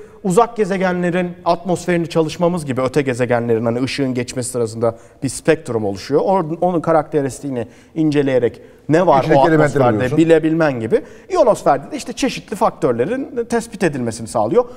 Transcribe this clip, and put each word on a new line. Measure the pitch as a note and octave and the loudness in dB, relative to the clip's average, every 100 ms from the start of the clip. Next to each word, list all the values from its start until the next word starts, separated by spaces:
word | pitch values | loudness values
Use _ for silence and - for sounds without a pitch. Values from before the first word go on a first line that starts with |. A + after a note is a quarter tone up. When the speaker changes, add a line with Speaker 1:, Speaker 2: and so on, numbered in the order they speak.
| - - | -14 -8
Speaker 1:
uzak | G3+ F3+ A#3 - | 0 2 2 0
gezegenlerin | G3 F#3+ F#3 F3+ F3+ F3 F3+ F3 | -2 0 0 0 0 0 -2 -4
atmosferini | F3+ E3+ F#3 E3 - F3 E3 | -2 -2 -2 -4 -2 -2 0
çalışmamız | E3+ D#3 D3+ F3 F3+ D3 | 0 0 0 0 0 -4
gibi | B2 | -2
öte | C3 D#3 | 0 0
gezegenlerin | C3+ A#2+ B2 A#2+ A#2+ A2+ | 0 0 0 0 0 0
hani | A#2 A#2 | 0 -2
ışığın | B2+ - C3+ | -2 -2 -2
geçmesi | B2 A#2+ C3 A#2+ | -4 -6 -6 -6
sırasında | B2 A2+ A2+ A#2 A2+ - - | -4 -4 -2 -2 -2 -10 -8
bir | C3+ | -8
spektrum | - - D#3 - A2+ | -2 0 0 0 -4
oluşuyor. | G#2 G2 - C#3+ | -4 -6 -2 0
Or-, | G3+ F#3+ D#3 E3 | 2 0 -2 -2
onun | F3+ F3 | -2 0
karakteristiğini | D#3 D#3+ D3 D#3 C3+ A#2 C#3+ B2+ A2 - - | 2 0 0 -2 -4 -6 -8 -6 -8 -12 -10
inceleyerek | - D#3 D3 C#3 B2+ A#2 - - - - | -2 0 2 2 2 0 -2 -16 -12 0
ne | D#3 F3+ | 2 4
var | C#3 | 4
Speaker 2:
İçindeki | B2+ C#3+ | 4 4
Speaker 1:
o | C#3 | 6
Speaker 2:
elementleri | D#3+ | 4
Speaker 1:
atmosferde | D3 C#3+ B2 | 4 2 2
Speaker 2:
buluyorsun. | A2 B2+ D3+ | 2 0 2
Speaker 1:
bilebilmen | E3 D#3+ D#3 D#3+ D#3 B2+ | 4 4 4 0 0 0
gibi. | A2+ C4 - - - | 0 -2 -2 -18 -2
İyonosferde | F4+ C4 - - C3+ C#3+ | 2 2 2 2 0 -2
de | C#4 | -10
işte | - | -10
çeşitli | A3+ C4 D#3+ - G3+ | -4 -4 -4 -10 -2
faktörlerin | G#3 - D3 A#2 C3+ C4 D4 B3 | -2 0 0 0 -2 -4 -6 -8
tespit | A#3 A#3 A3 F#3+ | -4 -4 -6 -4
edilmesini | F3 C#3+ A#2 A2 A2+ | -2 -2 -6 -6 -6
sağlıyor | A#2 A2 D#3+ E3 | -2 0 0 0